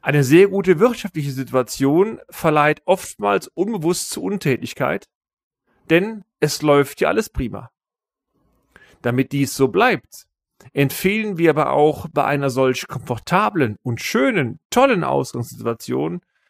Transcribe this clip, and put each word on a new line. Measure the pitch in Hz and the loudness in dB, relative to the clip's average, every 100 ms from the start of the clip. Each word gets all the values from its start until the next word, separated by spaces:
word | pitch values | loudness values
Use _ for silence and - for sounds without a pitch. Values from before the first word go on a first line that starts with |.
Eine | - 147 | 0 0
sehr | 131 160 196 | 6 6 6
gute | 190 185 160 | 2 2 4
wirtschaftliche | 233 233 196 - 143 | 4 0 -8 -8 -6
Situation | 131 123 127 123 - 135 156 208 220 - | -6 -2 -2 -2 0 2 2 2 -2 -16
verleiht | - 165 151 151 151 | -4 0 2 2 0
oftmals | - 185 - - 202 196 - | 0 -2 -2 -6 0 0 -2
unbewusst | - 196 220 160 170 - | -4 -4 -2 -2 -2 -6
zu | - | -8
Untätigkeit, | 190 202 151 123 127 - 135 180 - _ _ _ _ _ _ _ _ | -6 -4 -2 -2 -4 -4 -4 -4 -8 _ _ _ _ _ _ _ _
denn | 165 202 220 - _ | 2 2 -8 -18 _
es | 147 - | -4 0
läuft | 151 143 139 - | 4 4 4 0
ja | 151 | 0
alles | 202 220 | 0 -2
prima. | - 123 98 120 _ _ _ _ _ _ _ _ _ _ _ _ _ | -6 -6 -8 -16 _ _ _ _ _ _ _ _ _ _ _ _ _
Damit | 123 123 135 | -4 -2 -2
dies | 143 139 - | -2 -2 2
so | 135 | 2
bleibt, | - 240 175 _ - _ _ _ _ - | 4 2 0 _ -20 _ _ _ _ -10
empfehlen | - 139 - 190 214 214 180 | -2 -2 0 -2 -2 -4 0
wir | 165 | 2
aber | 147 135 | 2 0
auch | 135 151 151 160 | 2 2 2 -6
bei | 147 | -4
einer | 143 143 139 | -2 0 -2
solch | 127 131 127 - | 0 0 0 -6
komfortablen | 127 - 117 - 175 214 208 123 107 | -12 -8 -8 -2 0 0 0 -2 -2
und | - 117 | -6 -6
schönen, | - 220 269 220 123 - _ | -4 0 0 0 -2 -6 _
tollen | - 269 208 | 2 2 2
Ausgangssituation | 139 139 131 123 117 113 113 113 - 127 156 175 _ _ _ | 0 -2 -2 -8 -10 -8 -6 -6 -6 -4 -4 -6 _ _ _